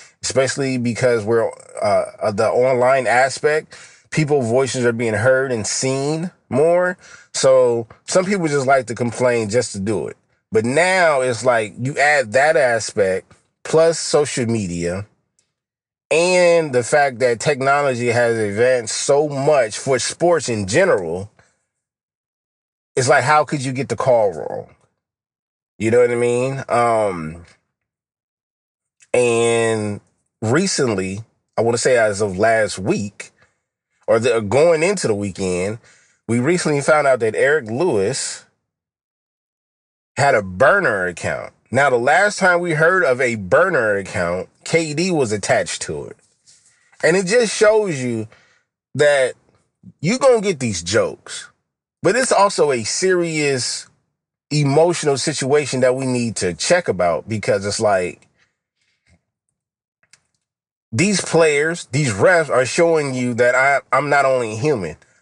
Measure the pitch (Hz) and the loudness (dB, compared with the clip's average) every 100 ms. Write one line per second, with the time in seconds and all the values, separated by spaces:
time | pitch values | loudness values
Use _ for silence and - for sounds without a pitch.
0 | - _ - 131 131 - 135 131 120 110 | -20 _ -4 -2 0 -2 -4 -2 -4 0
1 | 127 117 104 117 110 - - - 104 95 | 0 0 0 0 0 -6 -16 -6 0 0
2 | - - 107 101 110 101 127 127 123 135 | -2 -4 -4 0 0 2 2 2 2 2
3 | 110 120 135 - 147 156 - - - - | 2 2 0 0 -2 -2 -6 -20 -20 -20
4 | - - 147 147 113 127 131 131 120 117 | -8 -4 0 0 0 0 0 0 -2 0
5 | 117 104 120 131 135 117 101 - 131 135 | -2 0 2 2 0 -4 -4 -4 -4 -2
6 | 139 160 175 _ - 123 165 175 180 185 | -4 -4 -8 _ -6 0 2 2 0 -4
7 | - - _ - 135 131 127 117 113 - | -14 -20 _ 0 4 6 4 0 -4 -14
8 | - 180 190 208 160 143 127 139 117 113 | -2 -2 0 -2 0 -2 2 0 0 -4
9 | 120 - 123 120 107 117 113 101 98 98 | -4 0 0 0 0 -2 -2 -6 -4 -4
10 | 57 - _ _ - - 113 143 185 190 | -6 -12 _ _ -2 0 2 2 2 4
11 | 170 139 127 113 123 117 107 - 127 - | 2 2 0 0 0 0 -2 -6 -6 0
12 | 143 147 113 123 147 165 127 117 - 107 | 2 2 2 2 4 4 2 0 -4 -2
13 | 95 92 - _ _ _ - 156 165 160 | 0 0 -6 _ _ _ 0 4 4 2
14 | - 151 151 - 113 113 95 87 85 92 | 0 0 0 -2 -2 -2 -4 -4 -4 -6
15 | 104 _ _ _ _ _ _ _ _ _ | -10 _ _ _ _ _ _ _ _ _
16 | - 151 175 180 175 170 156 123 117 151 | -2 0 2 4 4 4 2 -2 0 0
17 | 143 117 127 113 156 139 135 143 143 120 | 0 0 0 0 -2 -2 0 2 0 -2
18 | 123 120 117 113 107 101 - 127 110 - | -2 0 0 0 -2 0 2 0 -2 -6
19 | - 143 156 139 143 147 113 - 135 127 | 0 0 0 -2 0 2 0 -4 -2 -2
20 | - - 170 165 - 110 98 131 185 117 | -2 -2 0 0 -2 -4 -2 2 2 2
21 | 82 90 101 _ _ _ _ _ _ _ | -2 -8 -10 _ _ _ _ _ _ _
22 | _ _ _ _ _ _ _ _ _ - | _ _ _ _ _ _ _ _ _ -4
23 | 127 143 123 151 147 151 131 127 135 107 | 2 2 4 2 0 -4 -6 -6 -6 -4
24 | 135 117 104 80 - 50 - _ _ _ | 2 2 2 -2 -10 -12 -14 _ _ _
25 | _ _ _ _ _ _ _ - 110 120 | _ _ _ _ _ _ _ -6 0 4
26 | 120 120 120 120 131 135 - 120 120 113 | 2 2 0 0 -2 -6 -4 0 2 2
27 | 104 87 78 85 87 _ _ _ _ _ | 0 -2 -8 -12 -20 _ _ _ _ _
28 | _ _ _ _ _ _ _ _ _ _ | _ _ _ _ _ _ _ _ _ _
29 | _ 123 120 117 117 117 113 110 104 101 | _ 0 2 2 0 0 0 -2 -4 -8
30 | _ _ _ - 110 143 190 - 104 98 | _ _ _ -8 -2 0 0 -2 -2 -2
31 | 95 101 - _ _ - 117 117 139 120 | -4 -8 -14 _ _ -2 0 0 2 2
32 | 107 98 107 90 110 113 104 - 98 196 | 2 0 -4 0 2 2 0 -4 -4 -4
33 | 101 - - _ _ _ _ _ _ _ | -6 -12 -20 _ _ _ _ _ _ _
34 | - 110 123 113 101 131 170 156 175 202 | 0 0 2 0 0 2 4 4 0 -2
35 | 113 101 101 87 95 90 95 113 _ _ | -2 -2 -4 -6 -4 -4 -4 -8 _ _
36 | _ _ - 117 131 175 - 143 139 151 | _ _ -4 -2 0 0 0 -2 2 2
37 | 139 123 113 92 131 151 110 120 175 110 | 2 2 0 0 0 0 -2 -4 0 0
38 | 98 131 - - _ _ _ _ _ _ | -2 -4 -8 -12 _ _ _ _ _ _
39 | _ _ _ _ _ _ _ _ _ _ | _ _ _ _ _ _ _ _ _ _
40 | _ - 139 123 95 90 135 196 156 101 | _ 0 2 2 -2 2 2 4 0 -2
41 | 90 82 92 67 - _ - 120 143 123 | -4 -6 -6 -6 -10 _ -4 0 2 2
42 | 127 170 208 - 190 175 175 151 160 185 | 2 2 2 0 2 2 0 0 2 2
43 | 151 123 127 113 92 135 185 156 110 98 | 2 0 0 -2 0 2 4 2 0 -2
44 | 92 101 85 90 - _ - 165 160 147 | -4 -4 -4 -4 -8 _ -2 -2 -2 -4
45 | 185 160 120 104 - 120 87 - - 76 | -2 0 -2 -2 0 -2 -2 -8 -8 -10
46 | 60 - _ _ _ _ _ _ _ - | -10 -18 _ _ _ _ _ _ _ -4
47 | 151 185 180 220 220 - 214 220 202 143 | 0 0 2 0 0 2 2 4 0 -4
48 | 127 113 110 _ _ _ _ _ _ 127 | -4 -6 -8 _ _ _ _ _ _ 0
49 | 147 143 127 - _ _ _ _ 98 - | 2 2 0 -4 _ _ _ _ -20 -6
50 | 151 254 277 233 202 151 123 92 85 107 | -4 2 4 4 2 -4 -4 -6 -2 0
51 | 87 60 - - - _ _ _ _ - | -2 -4 -16 -16 -16 _ _ _ _ -2
52 | 156 226 254 175 202 190 151 127 104 - | 0 0 2 2 2 2 0 0 -4 -2
53 | 185 180 170 156 147 131 - - - _ | 0 0 0 -2 0 -2 -4 -8 -12 _
54 | _ _ _ _ - 151 139 143 175 170 | _ _ _ _ -4 0 2 4 2 2
55 | 147 135 - 143 131 147 139 131 127 127 | -2 -2 -2 -4 0 0 0 0 0 0
56 | 131 123 117 98 92 82 - 180 175 92 | -2 -2 -4 -4 -6 -4 0 0 0 0
57 | 87 82 - 107 110 104 101 101 107 95 | 0 0 -4 -6 -2 -2 -2 -2 0 0
58 | 87 - _ _ _ _ _ _ _ _ | -2 -10 _ _ _ _ _ _ _ _
59 | _ _ _ _ _ _ _ _ _ _ | _ _ _ _ _ _ _ _ _ _
60 | _ _ _ _ _ _ _ _ - 110 | _ _ _ _ _ _ _ _ -8 -2
61 | 196 190 - 160 160 143 156 170 - 139 | 0 0 0 2 4 2 0 -4 -6 -2
62 | 143 98 165 175 147 110 127 - 170 160 | -2 2 4 4 2 0 0 2 2 2
63 | 139 127 123 117 123 127 135 135 - 131 | -2 -4 -4 2 2 2 2 0 0 -2
64 | 143 143 135 131 113 107 151 123 82 78 | 2 2 2 0 -2 -4 -2 -2 -4 -12
65 | _ _ | _ _